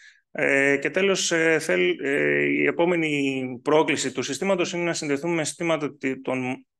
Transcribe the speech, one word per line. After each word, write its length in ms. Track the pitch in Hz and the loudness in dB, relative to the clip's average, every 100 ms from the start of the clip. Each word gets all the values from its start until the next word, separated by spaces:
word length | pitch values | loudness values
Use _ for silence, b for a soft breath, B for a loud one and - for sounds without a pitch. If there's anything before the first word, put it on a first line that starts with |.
| B B B | B B B
Ε, 460 | - 143 139 139 139 | -2 2 4 4 2
και 140 | 156 | 0
τέλος, 420 | 151 196 185 - | 0 2 2 0
ε, 260 | 170 160 160 | 2 2 2
θέλ-, 460 | 151 180 180 175 | 2 0 0 0
ε, 400 | 139 143 147 147 | -2 0 2 2
η 200 | 147 143 147 | 0 0 0
επόμενη 760 | 143 170 175 160 147 139 135 131 123 | 2 2 2 0 0 -2 -2 -6 -6
πρόκληση 500 | - 151 151 143 135 | 2 4 4 0 -2
του 100 | 131 | -4
συστήματος 500 | 127 135 196 190 175 | -4 -2 0 0 0
είναι 100 | 175 | -2
να 100 | 170 | -4
συνδεθούμε 420 | 160 156 139 165 | -2 -2 -2 -2
με 100 | 170 | -2
συστήματα 520 | 151 - 170 160 147 147 | -2 -4 -2 -2 -2 -4
τη-, 240 | 139 131 | -6 -4
των, 460 | - 131 127 135 - _ | -4 -4 -2 -6 -10 _